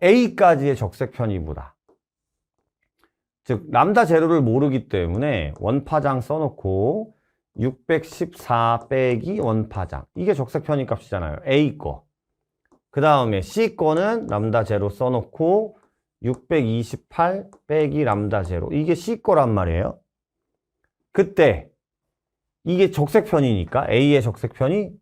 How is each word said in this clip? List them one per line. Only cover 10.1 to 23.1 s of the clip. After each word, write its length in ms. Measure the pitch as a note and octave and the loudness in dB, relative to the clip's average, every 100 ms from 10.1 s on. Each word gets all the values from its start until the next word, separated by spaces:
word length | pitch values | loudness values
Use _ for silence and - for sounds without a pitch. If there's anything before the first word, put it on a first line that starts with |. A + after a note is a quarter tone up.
이게 200 | - F3+ | -6 -2
적색 300 | D3 B2 D3+ | -2 -2 -6
편의 220 | - C#3+ B2 | -4 -4 -4
값이잖아요. 520 | A2 - G2 D#2+ D2 C#3 | -6 -6 -6 -6 -6 0
A 320 | C#3 D3 - | 2 0 -2
거. 260 | D2 C#2+ _ _ _ _ _ _ _ _ _ | -10 -12 _ _ _ _ _ _ _ _ _
그 100 | C#3 | 0
다음에 420 | D3+ C#3+ A#2 G2 | 4 4 2 -2
C 340 | F2 G#3 A3+ A3 | -2 -2 -2 0
거는 500 | D#3 D#3+ G3+ A#3 - | 0 2 0 -2 -4
람다 360 | G#2 A2 A2+ | -2 0 0
제로 240 | G#2 G#2 G2+ | 0 -2 -2
써놓고 880 | - B2+ B2 - - D#3+ G3+ G#3+ - _ _ _ _ | -2 -2 -2 -4 -2 0 2 -2 -10 _ _ _ _
육백이십팔 1300 | A#2 B2 - D#3+ A2+ A#2 A2+ - _ - E3+ G3 F#3+ - - | -6 -6 -2 0 0 -2 -4 -10 _ -2 -2 -2 -10 -14 -4
빼기 380 | D3+ D3+ D3 | -2 0 0
람다 380 | B2+ G#2 G#2 G2+ | 0 0 -2 -2
제로. 280 | F2 F2 F#2 | -4 -6 -4
이게 220 | D3 D#3+ | -2 0
C 280 | E3+ G#3+ A3+ | -2 -4 -4
거란 300 | - E3 B2 | 2 2 4
말이에요. 460 | G#2 F2 E2 - - _ _ _ _ _ _ _ _ _ _ _ | 2 0 -2 -4 -8 _ _ _ _ _ _ _ _ _ _ _
그때 580 | - G3 G3 C#3+ E2+ - _ _ _ _ _ _ _ _ _ | 0 0 4 4 4 -6 _ _ _ _ _ _ _ _ _
이게 260 | E3 F3+ F#3+ | -2 2 2
적색 360 | D3 D3 | 0 2